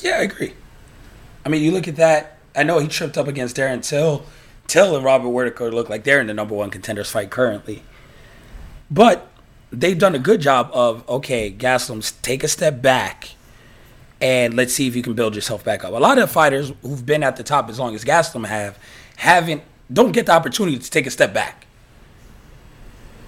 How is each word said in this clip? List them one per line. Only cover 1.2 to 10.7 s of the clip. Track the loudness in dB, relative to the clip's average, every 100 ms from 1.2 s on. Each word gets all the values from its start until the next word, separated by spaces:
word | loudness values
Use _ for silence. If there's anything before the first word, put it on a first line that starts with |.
| -20 -10
I | -4
mean, | 0
you | 2
look | 0 -2
at | 2
that. | 4 4 0 -16 _ -2
I |
know | 2 2
he | 0
tripped | -4 -6 -4
up | -4
against | -4 -6 -2
Darren | -2 -2 -4
Till. | 0 0 0 -6 -20 -20 -18 0
Till | 4 4 4
and |
Robert | 4 2 2
Whitaker | -2 -2 -4 -4
look | -4 -4
like | -4
they're | 2 2
in | 2
the |
number | -4 -4
one | -4 -6
contenders | -8 -8 -8 -6
fight | -6 -6
currently. | -2 -2 -2 -10 -16 -16 -20 -20 -20 -20 -20 -20 -20 -20 -18 -4
But | 4 6 4 -4 _ _ _ -14
they've | -2 0 4
done | 2
a | 2
good | 2 2
job | 4 2 2